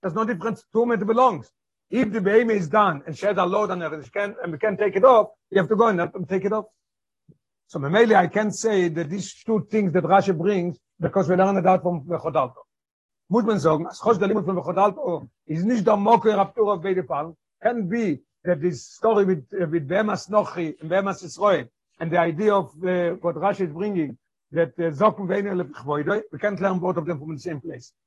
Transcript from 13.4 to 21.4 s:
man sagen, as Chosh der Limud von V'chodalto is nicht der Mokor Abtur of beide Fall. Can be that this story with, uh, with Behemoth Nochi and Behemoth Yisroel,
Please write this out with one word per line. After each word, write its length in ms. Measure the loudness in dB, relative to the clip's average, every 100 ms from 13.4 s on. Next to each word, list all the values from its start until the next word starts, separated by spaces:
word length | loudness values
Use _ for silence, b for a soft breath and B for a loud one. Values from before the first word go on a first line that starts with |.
man 140 | 2 2
sagen, 280 | 2 2 -2
as 120 | -2
Chosh 200 | 0 2
der 100 | 2
Limud 160 | 0
von 120 | -2 -4
V'chodalto 680 | -2 0 0 0 -4 -6 -8 _ -8
is 180 | -4
nicht 220 | 0 2 2
der 100 | 2
Mokor 400 | 4 4 4 2
Abtur 380 | 0 0 0
of 80 | 0
beide 200 | -2 -2 -2
Fall. 280 | -6 -6 -12 _ _
Can 260 | -2 -2 -2
be 320 | -2 -2 -4 _ _
that 160 | -2 0
this 260 | -2 -4 -12
story 340 | -2 2 4
with, 220 | 2 0 -4 -6
uh, 80 | -2
with 200 | -2 -2
Behemoth 400 | -2 0 -4 -2
Nochi 460 | 0 0 -4 -8 -8
and 80 | -2
Behemoth 320 | -2 -2 -6
Yisroel, 440 | -10 0